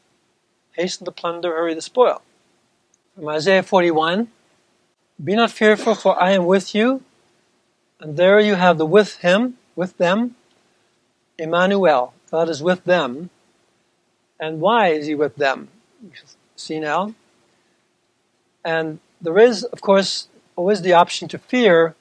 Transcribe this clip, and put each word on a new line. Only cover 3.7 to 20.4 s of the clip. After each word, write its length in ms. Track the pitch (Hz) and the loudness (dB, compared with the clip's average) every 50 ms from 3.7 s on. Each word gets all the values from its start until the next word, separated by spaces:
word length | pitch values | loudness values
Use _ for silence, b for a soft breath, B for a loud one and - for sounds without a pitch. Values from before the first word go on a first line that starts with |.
| - 185 175 175 165 156 156 165 175 202 233 226 _ _ _ _ _ _ _ _ _ _ _ _ _ _ _ _ _ - | 0 2 2 2 0 0 0 0 -2 -2 -4 -6 _ _ _ _ _ _ _ _ _ _ _ _ _ _ _ _ _ -14
"Be 120 | 147 143 196 | -6 -4 0
not 160 | 226 233 - | 0 0 0
fearful, 460 | - - 220 214 214 202 - 233 208 | 0 0 2 2 2 2 0 -2 -2
for 260 | - - 196 185 - | 0 0 0 0 2
I 80 | 180 185 | 2 2
am 160 | 196 190 175 | 2 2 2
with 260 | 175 190 196 190 - | 2 0 0 0 -2
you." 300 | - 208 220 247 269 262 - _ _ _ _ _ _ _ _ _ _ _ _ _ _ _ _ _ _ _ | -2 0 0 0 0 -2 -8 _ _ _ _ _ _ _ _ _ _ _ _ _ _ _ _ _ _ _
And 180 | - 156 151 | -14 -10 -2
there 220 | 156 180 185 202 214 | 2 4 4 6 4
you 160 | 214 214 202 | 4 2 0
have 240 | 180 180 180 175 151 | 2 4 2 4 2
the 80 | 160 | 0
"with 300 | 156 170 208 208 208 - | 2 4 4 2 2 -4
him," 420 | - - 175 180 208 240 254 247 _ _ _ _ | -4 0 0 2 2 0 -2 -6 _ _ _ _
with 240 | - 180 185 - _ | -8 -8 -8 -4 _
them, 380 | 180 170 185 220 240 247 233 _ _ _ _ _ _ _ _ _ _ _ _ _ _ _ _ _ _ _ _ | 0 0 0 0 -2 -6 -8 _ _ _ _ _ _ _ _ _ _ _ _ _ _ _ _ _ _ _ _
Emmanuel. 800 | - 160 156 170 175 180 190 202 202 185 165 147 127 123 - _ _ _ _ | -10 -6 -2 0 0 2 2 2 2 4 4 4 2 0 -4 _ _ _ _
God 180 | - 160 170 165 | -2 -2 -2 -2
is 140 | 160 135 | -4 -4
with 220 | 147 175 185 180 _ | -2 -2 -2 -2 _
them. 460 | 170 180 175 151 127 120 143 175 175 _ _ _ _ _ _ _ _ _ _ _ _ _ _ _ _ _ _ _ _ _ _ | 0 0 0 0 -4 -6 -10 -12 -16 _ _ _ _ _ _ _ _ _ _ _ _ _ _ _ _ _ _ _ _ _ _
And 220 | 156 156 160 156 | -10 -10 -8 -2
why 300 | 156 190 233 233 208 180 | 0 0 2 2 2 2
is 160 | 156 156 147 | 0 -2 -2
he 100 | 151 151 | -6 -4
with 180 | 143 147 139 - | -2 -2 -4 -2
them? 340 | - 143 135 131 - 71 139 _ _ _ _ _ _ 240 180 143 - _ _ _ _ _ _ _ | -2 -2 -2 -2 -4 -10 -20 _ _ _ _ _ _ -20 -20 _ -20 _ _ _ _ _ _ _
See 240 | - - - 160 156 | -20 -12 -10 -8 -8
now? 340 | 156 151 147 170 190 214 220 _ _ _ _ _ _ _ _ _ _ _ _ _ _ _ _ _ _ _ _ _ _ _ _ _ _ _ _ _ _ | -6 -4 -2 -4 -4 -6 -10 _ _ _ _ _ _ _ _ _ _ _ _ _ _ _ _ _ _ _ _ _ _ _ _ _ _ _ _ _ _
And 360 | 175 160 160 160 160 156 165 _ _ _ _ | -6 -4 -4 -4 -6 -10 -12 _ _ _ _
there 160 | 175 165 165 196 | -8 -2 4 4
is, 240 | 226 254 233 196 - | 4 4 4 -2 -8
of 160 | 240 - - | -12 -14 -8
course, 480 | - - 196 196 190 - - - - _ _ _ | 0 2 2 2 2 -2 -6 -8 -12 _ _ _